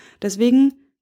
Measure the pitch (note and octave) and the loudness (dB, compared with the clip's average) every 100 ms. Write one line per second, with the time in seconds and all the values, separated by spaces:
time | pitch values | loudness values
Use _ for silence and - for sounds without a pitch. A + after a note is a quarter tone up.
0 | _ _ G3+ F#3+ A#3+ C4 C4+ - _ _ | _ _ -10 -4 0 2 0 -2 _ _